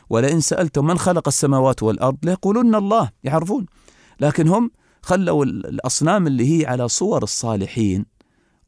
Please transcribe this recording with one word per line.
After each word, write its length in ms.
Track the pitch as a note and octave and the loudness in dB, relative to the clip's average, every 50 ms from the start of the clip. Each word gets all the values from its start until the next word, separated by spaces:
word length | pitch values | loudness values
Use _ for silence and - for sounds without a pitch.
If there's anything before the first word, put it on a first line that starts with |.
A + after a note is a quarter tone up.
| _ - | _ -4
"ولئن 320 | A#2 A2+ B2 C#3 D#3 E3 | 0 0 2 2 2 0
سألتم 440 | D3+ - D#3+ - F#3 D3+ - D3 C#3 | 0 0 0 -2 -2 -2 0 0 0
من 120 | D#3+ F3+ E3+ | 0 0 0
خلق 300 | - F#3+ F3+ E3+ - D3 | 0 0 0 0 0 -2
السماوات 560 | C3+ - - C#3 C#3 C3 C3 C3 B2+ - A2 | -2 0 2 2 2 4 2 2 2 2 0
والأرض 340 | A2 G#2+ - - C3 C3+ C#3 - | 0 0 0 0 -2 -2 -2 -2
ليقولن 520 | E3+ F#3 - - F#3+ G#3 A#3+ B3+ A#3 A3 | -2 -2 -2 0 0 0 2 2 2 2
الله". 360 | G#3+ G3 G3 G#3+ A3+ F3+ G#2+ - _ - | 2 0 0 0 0 0 -2 -4 _ -6
يعرفون، 420 | C#3 C#3+ D#3+ E3 F3 G#3 C#4+ F#3+ - _ _ _ _ - _ _ _ _ - | -2 -2 -2 -2 -2 -2 -4 -4 -6 _ _ _ _ -20 _ _ _ _ -2
لكن 280 | C3+ D3 D3 - D#3+ D#3 | 0 0 2 2 4 4
هم 240 | F3+ A3 A#3+ A#3 - _ _ _ _ _ | 4 2 2 0 -4 _ _ _ _ _
خلوا 440 | - - F3+ F#3+ F#3+ E3+ E3 D3+ C#3 | -4 -2 0 0 2 2 2 0 0
ال-، 200 | C3 - G2+ - | 0 -2 -6 -8
الأصنام 640 | - - - - B2+ - - C#3+ D#3 F#3+ G#3 F3+ D3+ | -8 -8 -6 -6 -4 -4 -2 0 2 2 2 2 2
اللي 340 | C3+ B2 A#2 C3+ E3 E3 | 2 0 2 2 2 0
هي 40 | D3+ | 0
على 220 | B2 B2+ B2 B2 A#2 | 0 -2 -2 -2 -2
صور 360 | - - F3 G#3 B3+ - - | -2 -2 -2 0 0 0 -2
الصالحين 800 | - - - - A#2 A2 G2+ F#2+ G2 - A#2+ A2 G2+ F#2 G2 G#2 - _ _ _ _ _ _ _ _ _ _ _ | -2 -4 -4 -4 -2 -2 -2 -4 -4 -2 0 0 0 0 -2 -4 -6 _ _ _ _ _ _ _ _ _ _ _